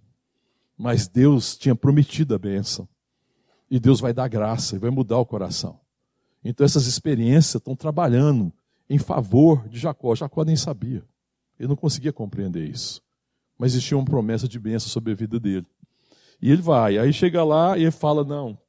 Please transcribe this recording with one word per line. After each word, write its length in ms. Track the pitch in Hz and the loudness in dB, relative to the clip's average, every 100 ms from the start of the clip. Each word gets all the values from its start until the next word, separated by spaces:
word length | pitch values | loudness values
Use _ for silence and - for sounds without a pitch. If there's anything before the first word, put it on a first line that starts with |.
| _ _ _ _ _ _ _ | _ _ _ _ _ _ _
mas 320 | - 120 110 101 | -8 -2 -2 0
Deus 480 | 120 139 139 - - | 4 6 4 0 -4
tinha 160 | 139 | 0
prometido 600 | 117 139 147 139 - 147 | 2 4 4 2 0 -2
a 40 | 104 | -2
bênção. 500 | 101 98 101 - 92 _ _ _ _ _ _ _ - | -4 -4 -4 -8 -12 _ _ _ _ _ _ _ -4
E 80 | 127 | 2
Deus 220 | 127 127 | 4 4
vai 140 | 123 | 2
dar 120 | 117 127 | -4 -4
graça 500 | 110 107 113 - 98 | -2 -2 -4 -4 -4
e 20 | |
vai 100 | 117 | -2
mudar 300 | 135 107 117 | -2 0 0
o 80 | 120 | -2
coração. 520 | 104 90 - 87 - _ _ _ _ _ _ | -4 -6 -8 -10 -12 _ _ _ _ _ _
Então 220 | - 120 | -8 0
essas 220 | 139 147 127 | 2 2 0
experiências 680 | - 156 123 117 147 151 - | -2 -2 0 4 4 4 0
estão 200 | - 131 | -8 -8
trabalhando 760 | 156 151 156 120 147 127 90 - _ _ - | -6 -2 0 2 2 2 -2 -6 _ _ -4
em 80 | 143 | -2
favor 720 | - 139 101 120 160 147 107 | -2 -4 2 6 6 4 0
de 100 | 117 | -8
Jacó. 360 | 160 - 123 | -8 -4 -4
Jacó 300 | 113 143 160 | -2 -4 -4
nem 120 | 156 151 | 0 0
sabia. 480 | 156 117 113 123 - _ _ _ _ - | -2 -8 -8 -10 -12 _ _ _ _ -10
Ele 100 | 131 | -6
não 80 | 143 | -2
conseguia 360 | 156 139 147 | -2 -4 -6
compreender 540 | - 104 - 95 85 78 | -6 -8 -8 -6 -6 -8
isso. 360 | - - - _ _ _ _ _ - | -10 -12 -14 _ _ _ _ _ -4
Mas 140 | 127 | -2
existia 260 | 127 - 143 | 0 -2 -2
uma 60 | 131 | 0
promessa 420 | 139 107 113 120 | -2 -2 -4 -6
de 100 | 113 | -8
bênção 300 | 107 113 - | -6 -6 -4
sobre 240 | 117 113 | -6 -6
a 20 | |
vida 240 | 104 113 117 | -6 -4 -4
dele. 280 | 104 95 85 _ _ _ _ _ _ _ | -4 -4 -6 _ _ _ _ _ _ _
E 100 | 117 | 2
ele 120 | 165 | 4
vai. 360 | 165 131 107 101 | 4 4 4 2
Aí 140 | 135 | 2
chega 300 | - 180 170 | 2 2 2
lá 320 | 160 156 175 185 | 2 2 2 2
e 40 | |
ele 80 | 160 | 0
fala, 340 | 156 151 151 | 0 0 0
"Não, 340 | 139 147 127 104 | -2 -6 -10 -12